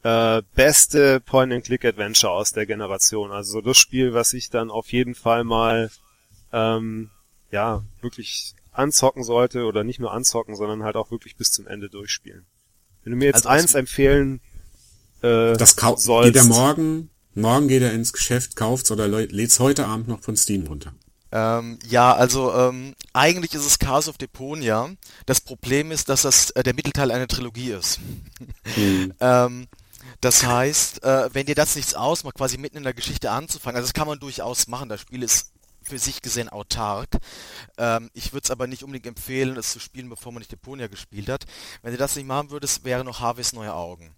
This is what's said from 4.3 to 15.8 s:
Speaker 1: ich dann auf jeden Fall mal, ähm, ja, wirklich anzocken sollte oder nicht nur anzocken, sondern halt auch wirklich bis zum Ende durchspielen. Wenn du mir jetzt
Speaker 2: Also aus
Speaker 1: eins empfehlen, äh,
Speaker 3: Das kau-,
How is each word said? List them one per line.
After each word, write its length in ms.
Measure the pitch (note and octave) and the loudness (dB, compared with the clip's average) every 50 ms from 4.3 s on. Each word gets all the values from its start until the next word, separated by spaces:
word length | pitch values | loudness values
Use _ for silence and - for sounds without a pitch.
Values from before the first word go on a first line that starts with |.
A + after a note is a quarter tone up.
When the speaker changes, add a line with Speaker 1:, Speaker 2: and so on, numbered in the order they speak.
| - | -2
Speaker 1:
ich 160 | B2 - - | -4 -10 -4
dann 200 | - A2+ A2+ A2+ | -4 -4 -4 -4
auf 220 | G#2+ A2+ - - | -8 -10 -8 -2
jeden 220 | - B2 B2+ A#2+ A#2+ | -2 -2 0 -2 -4
Fall 300 | - - A#2 A2+ A#2 A#2+ | -4 0 2 2 2 2
mal, 460 | A2+ A2+ A2+ A2+ A2+ A2+ A2+ A2+ A2 - _ _ _ _ _ _ _ - - - _ | 0 0 2 2 2 2 0 -2 -4 -8 _ _ _ _ _ _ _ -20 -20 -18 _
ähm, 580 | - A#2 A2 A2 A2+ A2+ A2+ A2+ A2 A2 A2 G#2+ _ _ _ _ _ _ _ _ | -4 -2 0 0 0 -2 -4 -6 -8 -10 -12 -14 _ _ _ _ _ _ _ _
ja, 340 | - G2+ G#2 A2+ G#2+ G#2 G#2+ G#2 - - | -4 -2 -2 -2 -2 -4 -8 -12 -16 -12
wirklich 540 | - B2 - - A#2+ - - - - - - _ _ _ | -12 -12 -10 -10 -14 -10 -10 -10 -10 -12 -18 _ _ _
anzocken 520 | _ - C3+ D3+ D3 - - C3 - C3+ B2 | _ -2 -2 2 2 2 2 2 0 -2 -4
sollte 400 | A2+ A#2+ A#2 B2 B2 - B2 A#2+ | 0 2 2 2 2 0 -2 -4
oder 180 | A2 G2 G#2+ G#2 | -2 -2 -2 -2
nicht 160 | A#2+ A#2+ - | -4 -6 -6
nur 120 | A#2 G#2+ | -8 -6
anzocken, 440 | F#2+ A#2 C3 - - A#2 A2 - G#2+ | -6 -2 -2 0 0 -2 -4 -6 -6
sondern 260 | G2+ G#2+ G#2 G#2+ G#2+ G#2+ | -6 -6 -6 -4 -4 -6
halt 120 | A2 G#2+ | -4 -4
auch 140 | A2+ A2+ _ | -4 -6 _
wirklich 260 | A#2 A2 - - - | -8 -12 -12 -16 -14
bis 160 | - A#2+ - | -6 -4 -4
zum 140 | - - G2 | -4 -4 -6
Ende 240 | - G2 G#2 G2+ G2+ | -12 -14 -14 -14 -14
durchspielen. 560 | - G2+ G#2 G#2 - - _ G2 - F#2 F2 _ _ _ _ _ _ _ _ _ _ _ _ | -14 -16 -10 -10 -10 -10 _ -20 -20 -20 -20 _ _ _ _ _ _ _ _ _ _ _ _
Wenn 80 | A2+ | -6
du 60 | A#2+ B2 | -2 2
mir 80 | C#3 | 2
jetzt 200 | C#3 C3+ - - | 4 4 4 4
Speaker 2:
Also 20 | B2 | 4
aus 40 | C3 D3+ | 4 4
Speaker 1:
eins 140 | F3 E3+ - | 4 4 2
empfehlen, 640 | C#3+ B2+ - - - C#3 C3+ C#3 C#3+ C#3 C3+ C3+ B2 _ - - - - - - _ _ _ _ _ _ _ _ _ | 2 0 -2 0 4 4 6 6 4 4 0 -4 -8 _ -18 -20 -20 -20 -20 -20 _ _ _ _ _ _ _ _ _
äh, 340 | - A#2+ A#2 A2+ A2+ A#2 A2+ | 2 4 4 4 4 4 4
Speaker 3:
Das 200 | A2 A#2 A2+ - | 6 6 6 6
kau-, 200 | - | 6